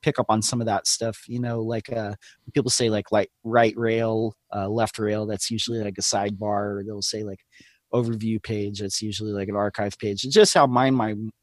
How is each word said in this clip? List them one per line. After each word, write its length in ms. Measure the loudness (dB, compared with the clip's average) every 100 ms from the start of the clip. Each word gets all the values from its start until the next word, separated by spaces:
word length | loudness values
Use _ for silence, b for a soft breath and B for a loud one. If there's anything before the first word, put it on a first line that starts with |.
pick 160 | -2 0
up 80 | 2
on 140 | 2
some 180 | 2 -2
of 60 | 0
that 200 | 0 0
stuff, 420 | -2 -2 -6 -10
you 120 | -6
know, 200 | -4 -4
like, 300 | -4 -4 -4
uh, 240 | -6 -6 -8 b b
when 80 | -4
people 160 | 0 2
say, 180 | 2 2
like, 240 | 2 2
like, 180 | 2 2 _
right 320 | 2 4 4 4
rail, 580 | 0 2 2 0 -2 -4 -8
uh, 140 | -4 -2
left 300 | 0 -2 0
rail, 280 | -2 -2 -4
that's 240 | -4 -4
usually, 300 | -4 -4 -4
like, 180 | -6 -4
a 40 |
sidebar, 760 | -2 0 -2 -2 -2 -2 -2 -4
or 40 | -6
they'll 160 | -6
say, 220 | -6 -4
like, 160 | -8 -10 _ b b b -2
overview 500 | 0 0 -2 -2 -2
page, 380 | -2 -4 -4 -6
that's 220 | -6 -6
usually, 300 | -6 -6 -4
like, 160 | -4 -2
an 80 | 0
archive 420 | 0 0 -4 -2
page. 260 | -4 -4
It's 100 | 4
just 200 | 6 8
how 120 | 8 6
mine 280 | 4 4
my 200 | 2 0 -4 -8 _